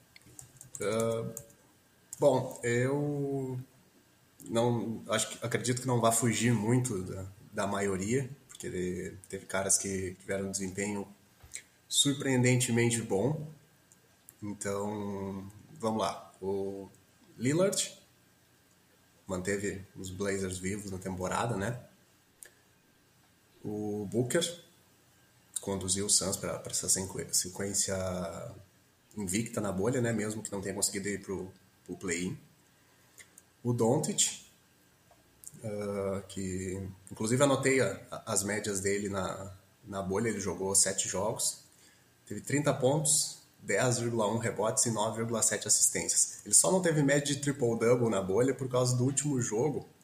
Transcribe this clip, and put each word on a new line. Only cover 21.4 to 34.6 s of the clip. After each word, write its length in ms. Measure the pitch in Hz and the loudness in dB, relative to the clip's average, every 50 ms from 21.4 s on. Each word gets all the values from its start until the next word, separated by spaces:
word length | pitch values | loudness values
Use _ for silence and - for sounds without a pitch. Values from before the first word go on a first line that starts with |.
| 110 123 110 | 0 0 0
né? 240 | 95 98 113 127 - - - _ _ _ _ _ _ _ _ _ - - - _ _ _ _ _ _ _ _ _ _ _ _ _ _ _ _ _ _ _ _ _ - - | -2 -2 -2 -4 -6 -10 -16 _ _ _ _ _ _ _ _ _ -20 -20 -20 _ _ _ _ _ _ _ _ _ _ _ _ _ _ _ _ _ _ _ _ _ -14 -10
O 440 | 104 104 104 107 104 104 104 104 95 | -8 -6 -4 -4 -4 -4 -4 -6 -2
Booker 320 | - 117 127 123 - 170 165 - - - - - _ _ _ _ _ _ _ _ _ _ _ _ _ _ _ _ - - | 0 0 0 2 2 0 0 0 -4 -8 -16 -20 _ _ _ _ _ _ _ _ _ _ _ _ _ _ _ _ -12 -8
conduziu 460 | - 98 98 95 92 92 92 98 101 | -4 -4 -4 -2 0 0 0 0 2
o 40 | 104 | 2
Suns 260 | - - 90 92 101 | 2 2 2 2 -2
pra, 220 | - - 87 90 - | -2 -4 -4 -4 -4
pra 140 | - 95 - | -6 -6 -6
essa 160 | - - 92 | -4 0 0
sequ-, 440 | - 92 95 - - - - - - | 0 0 0 -4 -6 -8 -6 -2 -2
sequência 600 | - - 92 - - 101 101 95 - - - 95 95 92 92 90 90 90 - - - 85 - - - - _ _ _ _ _ _ _ _ _ - | -2 -2 -2 -4 -6 -4 -2 0 0 0 0 0 -2 -2 -2 -2 -2 -4 -6 -6 -8 -10 -12 -14 -16 -20 _ _ _ _ _ _ _ _ _ -10
invicta 440 | 104 101 87 90 110 117 113 - 113 | -8 -4 -2 0 -2 -2 -2 -2 -4
na 100 | 104 101 | -2 -2
bolha, 300 | 90 92 95 120 135 131 | 0 0 0 2 2 2
né? 120 | 117 117 113 | 2 2 0
Mesmo 300 | 107 104 107 107 110 101 | 0 -2 -2 -4 -6 -8
que 80 | - | -8
não 100 | 101 98 | -6 -6
tenha 140 | 92 98 92 | -6 -4 -4
conseguido 340 | 101 95 - - 101 92 101 | 0 -2 -2 -2 -2 -4 -4
ir 140 | 101 87 - | -4 -4 -4
pro, 260 | - 95 87 92 95 - - _ _ _ _ _ | -6 -6 -6 -6 -10 -14 -18 _ _ _ _ _
pro 120 | - 90 | -12 -12
play-in. 400 | - 98 92 85 85 90 98 - - - - _ _ _ _ _ _ _ _ _ _ _ _ _ - - _ _ - - _ _ _ - | -8 -4 -4 -4 -2 -2 -4 -6 -6 -12 -20 _ _ _ _ _ _ _ _ _ _ _ _ _ -20 -20 _ _ -20 -20 _ _ _ -2
O 100 | 120 123 | 0 2
Doncic, 680 | 117 113 113 131 156 156 - 196 - - - - - - - _ _ | 4 4 4 4 4 2 0 2 2 2 0 0 -6 -14 -20 _ _